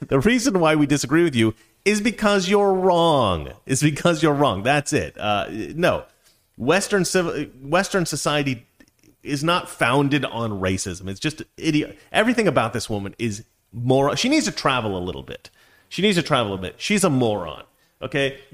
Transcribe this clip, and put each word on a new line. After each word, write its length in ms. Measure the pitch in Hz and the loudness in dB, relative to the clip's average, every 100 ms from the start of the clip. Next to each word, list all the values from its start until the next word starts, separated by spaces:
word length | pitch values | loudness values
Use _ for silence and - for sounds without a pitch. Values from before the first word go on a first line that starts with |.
<laughs> 40 | - | -2
the 140 | 139 | 2
reason 400 | 160 247 254 190 | 4 2 2 2
why 160 | 160 156 | 2 4
we 100 | 147 | 2
disagree 380 | 143 123 156 | 0 0 2
with 120 | 170 123 | 2 2
you 200 | 110 - _ _ 196 | 0 0 _ _ -2
is 160 | 208 | 0
because 480 | 214 202 214 202 180 | -2 0 0 2 2
you're 240 | 202 202 | 2 4
wrong. 760 | 190 185 175 170 147 110 85 67 - - | 2 4 4 4 4 2 0 -4 -10 -4
It's 160 | 131 | 0
because 400 | 147 143 175 165 | 0 2 0 4
you're 120 | 156 | 2
wrong. 280 | 143 143 95 | 4 2 2
That's 300 | 110 147 143 | 0 0 0
it. 240 | 143 78 - | -2 -2 -6
Uh, 300 | 104 104 - | -2 -2 -2
no. 540 | 101 85 147 170 85 - _ _ _ _ - | -6 -8 -2 0 0 -4 _ _ _ _ -8
Western 480 | 120 180 196 202 170 | 0 0 2 -2 0
civ-, 440 | 185 170 139 151 127 | 0 -2 -4 -8 -12
Western 440 | 139 170 196 202 170 | -2 -2 0 -2 -2
society 640 | 147 165 147 143 120 _ _ _ _ _ _ | -4 -2 -2 -2 -4 _ _ _ _ _ _
is 200 | 101 143 | -8 -4
not 260 | 160 175 - | 0 -2 -2
founded 560 | - 120 135 143 143 143 | -4 0 2 2 0 -2
on 340 | 113 117 101 | -4 -4 -2
racism. 480 | 92 95 - 87 95 | -2 -2 -4 -8 -10
It's 120 | 98 | -8
just 240 | 156 151 - - | -8 -8 -16 -8
idiot. 400 | 160 151 - - - | -2 -2 -2 -10 -4
Everything 360 | - 220 233 202 | 0 2 2 2
about 260 | 131 113 | 2 0
this 160 | 110 - | -4 -4
woman 260 | 104 98 - | -6 -6 -6
is 280 | 113 104 - _ _ | -6 -6 -12 _ _
moron. 440 | 123 120 135 139 - | -6 2 4 2 0
She 120 | 247 | 0
needs 160 | 311 - | 0 0
to 60 | |
travel 460 | - 151 131 110 95 | -2 0 0 -2 -4
a 20 | |
little 240 | 90 69 | -6 -8
bit. 260 | 65 - - _ _ _ _ | -12 -16 -18 _ _ _ _
She 120 | - | 0
needs 160 | 196 175 | 2 2
to 60 | |
travel 300 | 151 139 110 | 0 0 0
a 40 | 95 | -4
bit. 180 | 92 - | -8 -8
She's 260 | - 202 | -2 2
a 60 | 180 | 2
moron. 540 | 131 120 104 85 62 - _ _ - | 4 2 0 -4 -12 -18 _ _ -14
Okay? 380 | 87 139 139 135 - | -6 -2 -4 -4 -14